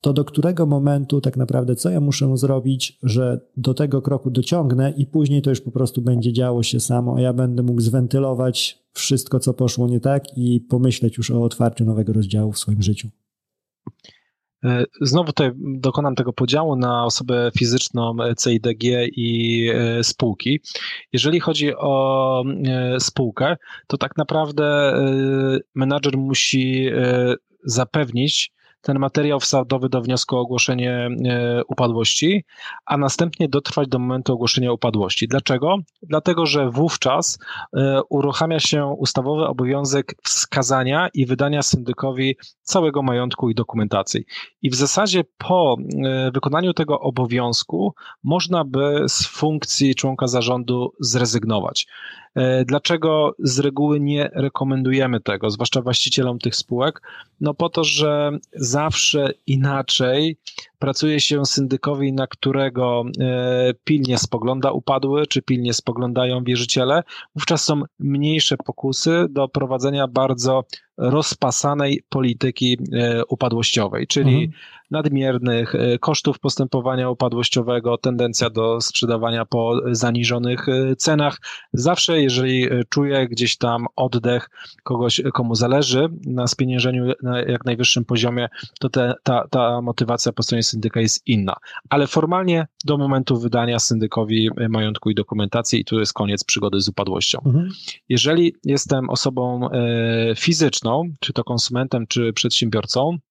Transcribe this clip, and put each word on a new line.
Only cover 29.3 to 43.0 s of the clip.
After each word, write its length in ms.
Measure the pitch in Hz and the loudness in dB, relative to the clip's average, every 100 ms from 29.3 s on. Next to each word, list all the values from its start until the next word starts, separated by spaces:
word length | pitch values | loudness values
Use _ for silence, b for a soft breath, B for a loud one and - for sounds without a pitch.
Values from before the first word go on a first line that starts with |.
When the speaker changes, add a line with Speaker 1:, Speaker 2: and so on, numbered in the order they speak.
| 143 | 0
Speaker 2:
wsadzony 500 | - 139 123 135 127 | 2 0 2 0 0
do 120 | 127 | 0
wniosku 340 | 117 127 - 127 | 0 -2 0 -2
o 40 | |
ogłoszenie, 680 | 123 127 - 127 123 123 120 123 123 | -2 0 0 0 -2 -2 -4 -2 0
e, 380 | 123 120 120 - | 0 0 -2 -2
upadłości, 760 | - 123 117 110 - 151 202 - B B B - | 0 0 2 0 2 2 0 -2 B B B -4
a 120 | 143 | 0
następnie 520 | 139 - 170 - 160 | 0 0 -2 0 0
dotrwać 380 | 139 - - 135 | 0 -2 -2 0
do 120 | 131 | 0
momentu 340 | 123 127 127 | 0 -2 0
ogłoszenia 380 | 123 120 - 123 | 0 0 0 0
upadłości. 560 | 117 120 107 95 - 113 | 0 0 0 0 -2 0
Dlaczego? 500 | 135 - 127 147 196 165 _ | 0 0 0 2 0 -2 _
Dlatego, 440 | 170 156 170 170 160 | -2 0 0 2 2
że 240 | 147 135 | 2 0
wówczas, 680 | 120 165 - 131 139 170 - B B B | 2 0 2 0 0 0 -6 B B B
e, 280 | - 135 135 - | 0 2 2 0
uruchamia 500 | 143 143 135 160 160 | 0 0 0 0 0
się 260 | - 151 143 | 0 0 0
ustawowy 640 | 143 131 - 131 151 151 | -2 -2 0 0 0 0
obowiązek 680 | 127 127 139 139 139 135 - | 0 0 0 0 0 -2 -8
wskazania 840 | - - - - 127 135 127 143 180 | -4 -2 0 0 2 2 2 0 0
i 120 | 147 127 | 0 0
wydania 360 | 131 143 147 | 2 0 0
syndykowi 720 | 139 135 120 123 135 131 135 135 B _ | 0 0 -2 -4 -4 -2 -2 -2 B _
całego 420 | - 190 160 143 | -2 2 2 2